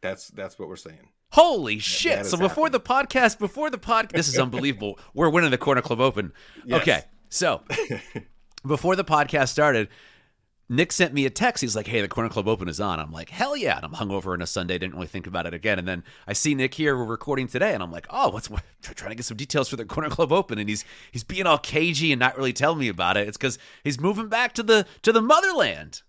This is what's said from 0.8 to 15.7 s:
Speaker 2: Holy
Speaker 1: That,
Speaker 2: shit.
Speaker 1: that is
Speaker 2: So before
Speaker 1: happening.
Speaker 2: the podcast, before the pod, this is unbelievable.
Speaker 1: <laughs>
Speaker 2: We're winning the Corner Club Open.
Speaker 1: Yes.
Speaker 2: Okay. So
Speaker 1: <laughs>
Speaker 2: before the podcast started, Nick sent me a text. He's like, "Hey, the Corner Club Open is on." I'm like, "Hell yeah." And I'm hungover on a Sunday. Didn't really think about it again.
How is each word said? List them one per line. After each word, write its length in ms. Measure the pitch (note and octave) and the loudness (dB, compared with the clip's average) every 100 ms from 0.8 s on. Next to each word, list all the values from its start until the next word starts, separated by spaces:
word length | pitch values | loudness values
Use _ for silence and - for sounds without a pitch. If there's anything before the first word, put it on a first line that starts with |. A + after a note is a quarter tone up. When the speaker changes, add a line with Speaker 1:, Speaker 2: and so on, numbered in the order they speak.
| - D#3 _ _ _ | -16 -20 _ _ _
Speaker 2:
Holy 460 | - E4+ B3+ C3 G#2+ | 6 6 6 -2 -4
Speaker 1:
That, 60 | |
Speaker 2:
shit. 300 | - - E4+ C#4 | -4 -2 0 0
Speaker 1:
that 80 | G2+ | 0
is 40 | |
Speaker 2:
So 60 | E3+ | 0
before 300 | F#3 A#3 D#4+ | 0 2 0
Speaker 1:
happening. 160 | B3+ - | 0 0
Speaker 2:
the 340 | B3+ C#4 C4 | 0 2 2
podcast, 180 | A#3+ - | 2 2
before 320 | G#3 - D4+ | -6 -4 -6
the 80 | B3 | -6
pod, 320 | F#3+ A3+ A3 | 0 0 0
this 180 | - D3 | 0 0
is 100 | C3 | 0
unbelievable. 600 | B2+ B2+ C#3 A2 G#2 G2+ - | 0 0 -2 -2 -6 -8 -14
Speaker 1:
<laughs> 80 | |
Speaker 2:
We're 160 | - D#3+ | 0 2
winning 200 | D#3+ E3 | 4 4
the 80 | B2+ | 2
Corner 240 | - C3 | 2 2
Club 180 | - A#2 | 2 2
Open. 320 | C3 A#2+ G2+ - - - | 2 2 -6 -8 -20 -20
Speaker 1:
Yes. 180 | - E3 | -2 0
Speaker 2:
Okay. 200 | E3 F#2+ - - _ | 2 0 -2 -20 _
So 320 | - F3+ A2 - - G#4 A2 - | -2 0 0 -4 -6 -4 -6 -10
Speaker 1:
<laughs> 520 | - - - _ - C3+ | -14 -14 -20 _ -14 -2
Speaker 2:
before 280 | D3 E3+ | 0 2
the 100 | F#3+ | 0
podcast 440 | E3+ D#3 C#3+ D3+ C3 | 6 4 6 4 2
started, 400 | - D3+ B2 G#2+ - - _ _ _ _ _ _ | 4 4 4 0 -6 -20 _ _ _ _ _ _
Nick 240 | B2 F3 | 2 2
sent 200 | - F3 | 2 0
me 140 | C#3 C3+ | 2 0
a 40 | |
text. 300 | - A#3+ A#3 | 2 0 0
He's 160 | B2+ G#2+ | -2 -4
like, 100 | G#2 | -2
"Hey, 140 | A#2 | -2
the 80 | G2+ | 0
Corner 220 | - A2+ | -2 -2
Club 180 | G#2+ G2+ | -2 0
Open 220 | A2 F2+ | 0 -2
is 100 | D#2 | -4
on." 180 | G2+ E2 | -4 -4
I'm 140 | D2+ | -6
like, 160 | D#2+ E2 | -10 -14
"Hell 260 | E3+ B3+ | -4 -2
yeah." 220 | D4 F#3 - | 0 0 -2
And 80 | |
I'm 80 | D2+ | -4
hungover 400 | E3 G#2+ G2 F#2 | -8 -4 -4 -4
on 80 | F2+ | -4
a 60 | E2+ | -4
Sunday. 320 | - F2 F2+ | -4 -4 -4
Didn't 160 | F#2 | -4
really 120 | D#2 F2 | -8 -10
think 200 | G2 F2+ | -10 -8
about 180 | F2+ E2+ | -6 -6
it 60 | |
again. 260 | E2 G#2+ | -4 -2